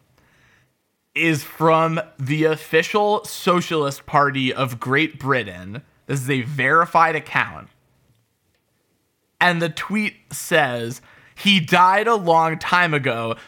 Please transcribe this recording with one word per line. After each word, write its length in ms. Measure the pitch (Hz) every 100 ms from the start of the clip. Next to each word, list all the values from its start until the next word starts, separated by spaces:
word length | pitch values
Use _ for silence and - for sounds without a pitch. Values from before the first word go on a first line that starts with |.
| _ _ _ _ _ _ _ _ _ _ _
is 300 | 143 165 151
from 580 | - - 160 160 165 165 - -
the 280 | 131 151
official 800 | 156 156 - 160 175 214 208 208
Socialist 800 | - - - 180 170 160 139 135 -
Party 480 | 151 139 135 131
of 240 | 120 131 120
Great 400 | 127 135 156 143
Britain. 640 | 131 135 101 90 92 110 - _ -
This 140 | 139
is 80 | 127
a 120 | 139
verified 720 | 120 147 131 160 170 170 165 156
account. 500 | 151 139 104 80 - _ _ _ _ _ _ _ _ _ _ _ _ _ _ _ _ -
And 200 | 180 170
the 100 | 170
tweet 440 | 156 - 208 214 - -
says, 680 | - - 165 139 123 117 123 _ - -
"He 260 | - 202 196
died 480 | 160 175 180 196 214
a 80 | 226
long 420 | 170 165 160 160
time 340 | - 180 175
ago. 440 | 147 131 117 113 113